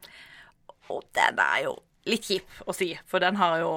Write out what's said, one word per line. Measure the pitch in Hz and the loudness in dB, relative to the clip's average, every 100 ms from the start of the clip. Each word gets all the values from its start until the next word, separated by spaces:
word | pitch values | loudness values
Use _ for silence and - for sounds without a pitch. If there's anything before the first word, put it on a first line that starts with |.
| - - - - - _ _ - - | -20 -20 -20 -20 -20 _ _ -20 -12
Og | - - | -10 -4
den | - - - | 2 4 4
er | 73 104 | 2 2
jo | 143 - _ _ - | -2 -8 _ _ -2
litt | 220 | -2
kjip | - 185 - - | -2 -6 -6 -14
å | - | -8
si, | 175 180 165 | -4 -4 -6
for | - 185 | -4 0
den | 180 202 | 0 2
har | 175 165 | 2 2
jo | 165 | 0